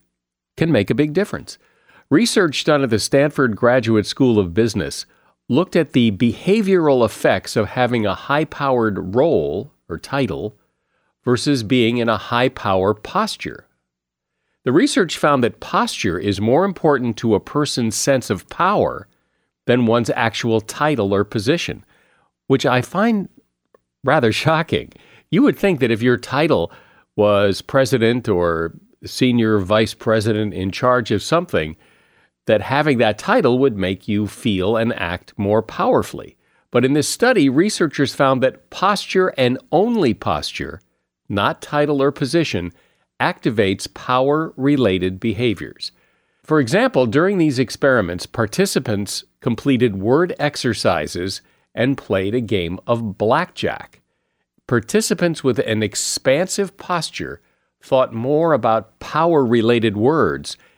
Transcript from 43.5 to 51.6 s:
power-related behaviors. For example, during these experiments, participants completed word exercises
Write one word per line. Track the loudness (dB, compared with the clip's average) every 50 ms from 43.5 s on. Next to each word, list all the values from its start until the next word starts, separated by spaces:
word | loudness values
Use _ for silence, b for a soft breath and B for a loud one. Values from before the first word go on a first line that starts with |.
| 0 2 2 2 0 -2 -6 -12 -14
power-related | -12 -4 -2 0 0 2 2 0 0 -2 -4 -6 -2 0 0 2 2 2 2 2 0 0 -2 -4 -4
behaviors. | -4 -4 -4 -2 -2 -2 -2 -4 -8 -12 -14 -16 -16 -18 -18 _ _ _ _ _ _ _ _ _ _
For | 0 0 0
example, | 2 2 2 2 0 2 2 2 0
during | 2 2 2 2 2 2
these | 2 0 0 0 0
experiments, | -2 -4 -2 0 0 2 2 2 0 0 -4 -6 -8
participants | -8 -4 -2 -2 -2 0 -2 -2 0 0 -2 -2 -2 -4 -4 -4 -6 -8 -10 -12 _ _ _ -4
completed | -4 -4 -2 0 0 2 2 2 0 0 -2
word | 0 2 2 2 2 0 -2 -2
exercises | -4 -4 -4 -2 -2 -2 -2 0 0 0 0 0 -2 -4 -6 -6 -6 -6 -8 -10 -14 _ _ _